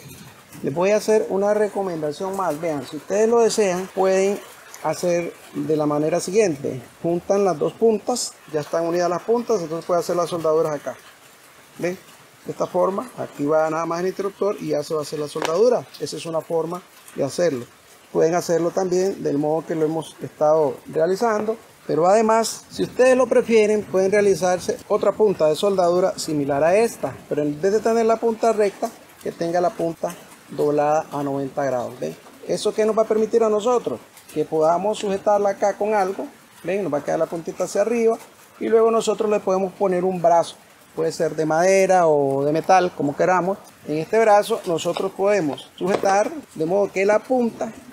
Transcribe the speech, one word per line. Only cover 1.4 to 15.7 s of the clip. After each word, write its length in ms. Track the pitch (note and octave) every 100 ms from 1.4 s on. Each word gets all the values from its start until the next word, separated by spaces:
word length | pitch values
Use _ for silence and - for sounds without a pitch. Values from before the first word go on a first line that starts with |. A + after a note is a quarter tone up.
| G3+
recomendación 800 | G#3 G#3+ G#3 F#3+ E3 D3+ D3 F#3+ G3
más. 240 | F3+ D3+
Vean, 260 | E3+ D3 B2
si 100 | D3+
ustedes 320 | - G3 A3
lo 120 | A#3
desean, 480 | A3+ - G3+ F3 F#3
pueden 440 | - F#3+ F#3+ G3 G3+ - - - -
hacer 480 | D3+ D#3 F3+ F3 E3+ - -
de 220 | - D3 D#3
la 100 | D3+
manera 340 | D3 D#3 E3+
siguiente. 600 | E3+ G3 G#3 C#3+ C3+ B2+ - -
Juntan 420 | E3 E3+ - G3+
las 140 | G3 D#3
dos 140 | D#3+
puntas, 600 | - A3+ G#3+ - B3 - - -
ya 80 | D3+
están 260 | C#3+ E3 E3+
unidas 220 | F3 F3
las 140 | E3+
puntas, 380 | - A#3 A#3 A3
entonces 260 | E3 E3 D#3+
puede 140 | F3
hacer 140 | D#3+
las 140 | F3 E3
soldaduras 460 | F3 D#3 D#3 D#3+
acá. 200 | D3 C3+ A#2 - - - - - - - -
¿Ven? 200 | E3 F#3 - - - -
De 80 | -
esta 140 | D3+ E3+
forma, 440 | F3+ F3+ G3 B3 -
aquí 260 | C3 -
va 260 | C#3+ D#3 D#3+
nada 160 | D#3+ E3
más 140 | E3+
el 80 | F#3
interruptor 480 | F3+ G3 - G3 G#3
y 80 | D#3
ya 160 | D3
se 100 | D3
va 60 | D#3+
a 20 |
hacer 160 | D3 D#3
la 80 | D3
soldadura. 600 | D#3 D#3 E3 A#3+